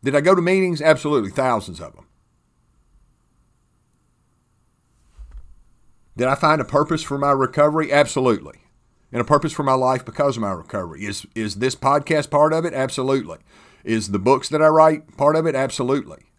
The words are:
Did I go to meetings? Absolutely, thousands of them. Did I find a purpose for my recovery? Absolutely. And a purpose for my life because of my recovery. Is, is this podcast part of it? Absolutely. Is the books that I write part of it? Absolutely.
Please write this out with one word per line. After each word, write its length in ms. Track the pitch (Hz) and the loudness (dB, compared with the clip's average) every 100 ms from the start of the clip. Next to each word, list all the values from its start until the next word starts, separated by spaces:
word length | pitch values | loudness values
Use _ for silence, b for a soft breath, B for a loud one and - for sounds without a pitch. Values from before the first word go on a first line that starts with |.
Did 120 | 139 | 0
I 60 | 143 | 0
go 140 | 151 | 4
to 60 | 185 | 2
meetings? 400 | 170 190 185 165 | 4 2 0 0
Absolutely, 500 | 151 143 147 147 98 | 2 2 2 -2 -2
thousands 480 | 98 131 113 98 85 | -2 0 0 -4 -14
of 140 | 78 | -16
them. 120 | - _ _ _ _ _ _ _ _ _ _ _ _ _ _ _ _ _ _ _ _ _ _ _ _ _ _ _ _ _ _ _ - - - - - _ _ _ _ _ - | -18 _ _ _ _ _ _ _ _ _ _ _ _ _ _ _ _ _ _ _ _ _ _ _ _ _ _ _ _ _ _ _ -20 -20 -18 -20 -20 _ _ _ _ _ -4
Did 120 | 123 | -2
I 80 | 139 | 0
find 240 | 160 156 | 2 2
a 40 | |
purpose 380 | 135 143 151 160 | 0 0 0 -2
for 160 | - 139 | -4 -4
my 140 | 139 | 0
recovery? 600 | 135 131 - 147 156 156 | 0 0 2 2 2 0
Absolutely. 680 | 143 147 - 127 104 71 - _ _ _ _ _ | 2 2 0 0 0 -4 -20 _ _ _ _ _
And 80 | 120 | -6
a 40 | |
purpose 280 | 117 147 151 | 2 2 0
for 120 | - | -4
my 100 | 139 | -2
life 300 | 131 127 131 | 0 0 -2
because 320 | 127 - 143 120 | -6 -2 -2 0
of 60 | |
my 100 | 104 | -6
recovery. 520 | 92 - 104 87 76 | -6 -8 -8 -8 -10
Is, 220 | 101 98 - | -10 -10 -10
is 220 | - 107 95 | -8 -8 -4
this 180 | 127 | -4
podcast 560 | - 135 143 139 156 143 | -2 0 0 0 -2 0
part 220 | 147 156 | 2 2
of 120 | 160 | 2
it? 80 | 170 | -2
Absolutely. 680 | 135 131 - 131 135 92 80 _ b b b | -4 -4 -4 -2 -2 -2 -14 _ b b b
Is 280 | - 113 101 | -6 -4 -2
the 60 | 98 | -2
books 300 | 101 135 - | 2 2 2
that 140 | 151 | 2
I 60 | 156 | 4
write 480 | 156 156 151 - - | 6 6 4 -8 0
part 180 | 143 156 | 0 2
of 80 | |
it? 100 | 165 | 0
Absolutely. 760 | 135 135 - 123 139 - 80 _ | -2 -4 -4 -2 -2 -4 -18 _